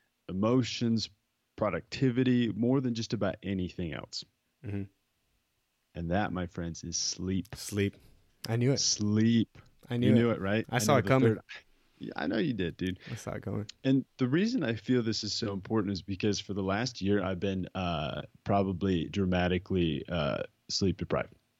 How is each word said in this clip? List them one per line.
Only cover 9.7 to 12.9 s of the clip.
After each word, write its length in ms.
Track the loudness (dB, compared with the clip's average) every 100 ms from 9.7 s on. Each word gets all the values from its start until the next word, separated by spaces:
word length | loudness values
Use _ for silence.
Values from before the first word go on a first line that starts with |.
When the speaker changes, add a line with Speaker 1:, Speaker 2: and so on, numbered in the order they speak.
| _ -8
Speaker 2:
I 60 | 0
knew 80 | 6
Speaker 1:
You 40 |
Speaker 2:
it. 40 | 6
Speaker 1:
knew 140 | 6
it, 100 | 2
right? 240 | 0 0 0
Speaker 2:
I 60 | 0
Speaker 1:
I 20 |
Speaker 2:
saw 140 | 4
Speaker 1:
know 40 | 4
Speaker 2:
it 40 |
Speaker 1:
the 60 | 6
Speaker 2:
coming. 200 | 6 6
Speaker 1:
third, 60 | 4 -2 -18 -20 _ _ -14
yeah, 140 | -12 -6
I 100 | -2
know 120 | 0
you 160 | 0
did, 220 | 0 -2 -2
dude. 200 | -4